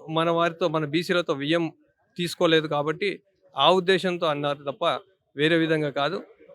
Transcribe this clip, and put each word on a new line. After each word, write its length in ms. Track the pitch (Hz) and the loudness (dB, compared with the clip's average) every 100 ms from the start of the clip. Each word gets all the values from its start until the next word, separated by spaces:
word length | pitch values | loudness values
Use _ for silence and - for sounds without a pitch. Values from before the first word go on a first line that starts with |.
| 151 | -4
మన 200 | 160 170 | -2 2
వారితో, 380 | 165 170 165 175 | 2 0 0 -2
మన 160 | 156 | -2
బీసీలతో 480 | 151 160 175 175 170 | -2 -2 0 -2 -2
వియ్యం 400 | 139 143 170 160 - _ _ _ - | -4 -2 0 -2 -8 _ _ _ -8
తీసుకోలేదు 500 | 170 - 175 160 156 | -6 0 4 4 2
కాబట్టి 540 | 147 147 160 202 - _ _ _ 139 | -2 -2 -2 -4 -6 _ _ _ 2
ఆ 140 | 151 | 4
ఉద్దేశంతో 560 | 185 175 180 185 175 165 | 4 4 2 0 -2 -2
అన్నారు 440 | 147 147 143 143 | -2 -4 -4 -8
తప్ప 300 | - 170 127 - _ _ 139 | -4 -2 -2 -6 _ _ -2
వేరే 200 | 156 165 | 2 2
విధంగా 340 | 160 156 147 | 2 0 -2
కాదు. 340 | 139 147 202 - - - | -2 -2 -4 -10 -20 -20